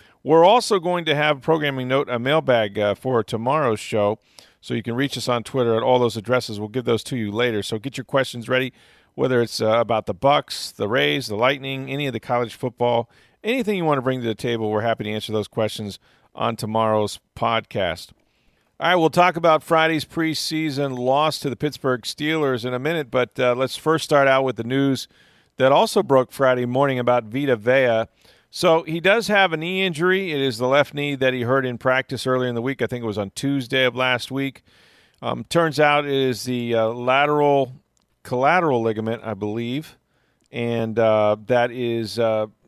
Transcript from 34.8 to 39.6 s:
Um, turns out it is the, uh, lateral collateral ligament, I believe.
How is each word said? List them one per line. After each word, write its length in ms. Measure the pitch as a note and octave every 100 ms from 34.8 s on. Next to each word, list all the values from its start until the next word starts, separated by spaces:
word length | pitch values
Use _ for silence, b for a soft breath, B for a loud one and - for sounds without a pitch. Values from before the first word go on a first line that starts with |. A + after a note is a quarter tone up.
| b b b b
Um, 220 | A#2+ A#2+
turns 360 | - E3+ E3 C#3
out 260 | D3 D3 C#3+
it 60 |
is 340 | C3+ C3 A2 B2
the, 280 | B2 A#2
uh, 140 | A2+ A2
lateral 840 | A#2+ B2 C3+ D3 D3 D3 C#3 B2+ C3 _ _ _ _
collateral 580 | - B2+ C#3 F3+ D#3+ B2
ligament, 400 | A2+ G#2+ A2 A#2
I 120 | A2+ G2
believe. 600 | G#2 A2+